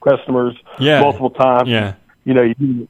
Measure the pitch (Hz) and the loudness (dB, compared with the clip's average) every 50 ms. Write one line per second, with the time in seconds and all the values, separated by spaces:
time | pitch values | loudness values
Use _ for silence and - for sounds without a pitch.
0 | - 143 139 123 - - 131 127 123 123 120 - _ - - - 131 143 156 139 | 0 0 0 0 -2 -4 -2 -2 -2 -2 -6 -8 _ -20 -8 -2 0 2 2 4
1 | 139 143 139 - 131 123 - - 131 131 127 123 123 120 120 110 104 101 95 - | 2 2 0 -2 -4 -6 0 0 2 2 2 2 0 0 0 -2 -2 -4 -8 -12
2 | _ _ _ _ _ 131 131 127 123 117 113 131 143 135 127 120 117 - | _ _ _ _ _ 0 2 2 2 2 0 -2 -4 -4 -4 -4 -8 -10